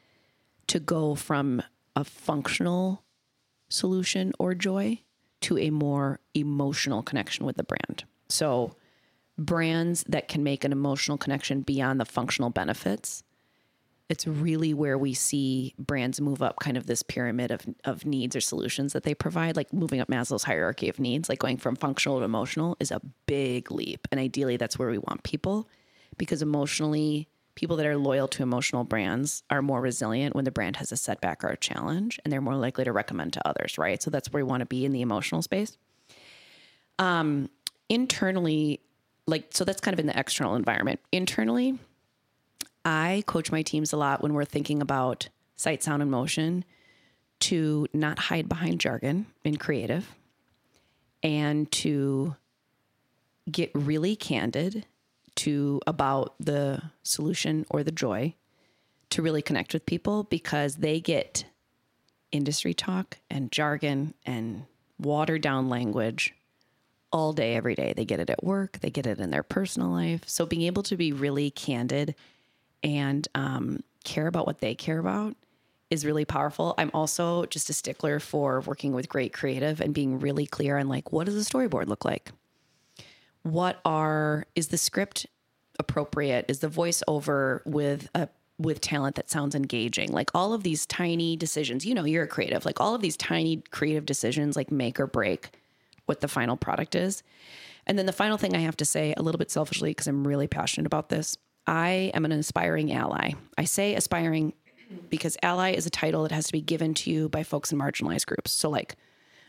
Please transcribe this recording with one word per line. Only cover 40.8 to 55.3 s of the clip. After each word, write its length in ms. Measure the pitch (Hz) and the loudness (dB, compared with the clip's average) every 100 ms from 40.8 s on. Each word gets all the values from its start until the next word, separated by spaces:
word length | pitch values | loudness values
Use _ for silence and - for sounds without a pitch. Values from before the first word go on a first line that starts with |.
| - 120 - | 0 -2 -2
Internally, 680 | 180 185 - 220 240 254 262 - _ _ _ _ _ _ _ - _ | 0 0 2 2 2 2 -2 -8 _ _ _ _ _ _ _ -14 _
I 400 | 165 156 165 196 - | 0 2 2 2 0
coach 260 | 170 156 | 0 0
my 120 | 160 | 0
teams 280 | 156 156 151 | 0 0 0
a 40 | 151 | 2
lot 240 | 143 139 | 2 2
when 120 | 147 | 2
we're 120 | 147 143 | 2 0
thinking 360 | 147 143 147 | 0 0 0
about 480 | 143 139 127 117 - - _ - | 2 2 2 0 -6 -12 _ -2
sight, 260 | - 151 | 0 0
sound, 200 | - 143 | 0 2
and 100 | 147 | 2
motion 540 | 127 147 165 160 180 - _ _ _ _ _ _ _ | 2 0 0 0 0 -4 _ _ _ _ _ _ _
to 480 | - 170 156 151 151 | 0 2 2 2 0
not 260 | 151 151 156 | 0 0 0
hide 280 | - 165 - | -2 -2 -2
behind 320 | 165 165 170 | -2 0 0
jargon 460 | - 117 131 170 214 _ | 0 0 0 -2 -4 _
in 140 | 151 147 | -4 -2
creative 560 | - 139 - 156 - - _ _ _ _ _ _ _ _ _ _ | -2 -2 0 -2 -4 -14 _ _ _ _ _ _ _ _ _ _
and 480 | 160 151 147 151 151 | 0 2 2 2 0
to 640 | - 160 143 139 135 147 143 _ _ _ _ _ _ _ _ _ _ - | 0 2 2 2 2 0 -4 _ _ _ _ _ _ _ _ _ _ -6
get 220 | 151 165 | -2 -2
really 420 | 143 143 156 180 214 | 0 0 2 2 0
candid 720 | - 127 104 135 175 214 - _ _ _ _ | -2 -2 0 0 -2 -4 -10 _ _ _ _